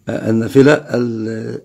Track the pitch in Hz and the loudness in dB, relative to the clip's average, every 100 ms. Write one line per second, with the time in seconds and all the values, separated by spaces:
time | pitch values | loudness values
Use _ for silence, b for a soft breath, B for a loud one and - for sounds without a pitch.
0 | - 113 113 113 113 135 135 147 - 120 | -8 -6 -2 -2 2 4 6 4 0 -4
1 | 120 113 110 110 117 117 | -4 -6 -8 -8 -10 -12